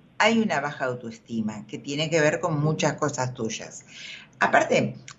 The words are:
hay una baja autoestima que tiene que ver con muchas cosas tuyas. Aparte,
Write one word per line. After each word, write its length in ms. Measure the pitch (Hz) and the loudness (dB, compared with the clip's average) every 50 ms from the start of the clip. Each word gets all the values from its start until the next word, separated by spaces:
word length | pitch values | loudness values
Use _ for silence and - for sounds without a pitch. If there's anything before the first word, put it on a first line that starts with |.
| - _ _ - | -20 _ _ 2
hay 200 | 202 220 226 226 | 4 4 6 4
una 220 | 220 196 165 143 | 2 2 2 0
baja 260 | 139 143 147 - 143 | 0 -2 -4 -2 -2
autoestima 800 | 127 123 123 117 113 113 - _ - 120 113 107 107 107 104 - | -2 -2 -4 -6 -10 -12 -14 _ -6 -4 -2 -2 -2 -4 -8 -10
que 120 | - - - | -10 -12 -10
tiene 320 | - 135 143 147 156 156 | -8 -6 -4 -2 0 2
que 100 | 160 160 | 4 4
ver 200 | 147 151 151 165 | 4 4 4 2
con 200 | - 175 160 143 | 0 0 0 2
muchas 340 | 147 151 156 - 165 151 139 | 2 2 2 2 2 0 2
cosas 400 | - 151 147 135 - 127 127 - | 0 0 -2 0 -2 -4 -4 -4
tuyas. 500 | - 113 110 - - 87 80 - - - - - - - - - - - - - - | -4 -4 -4 -4 -6 -10 -12 -14 -16 -20 -20 -18 -18 -16 -16 -16 -16 -18 -18 -4 0
Aparte, 560 | - - - - - - 240 165 - 131 - - - - - | 2 2 4 4 4 4 4 2 2 0 -2 -8 -14 -20 -20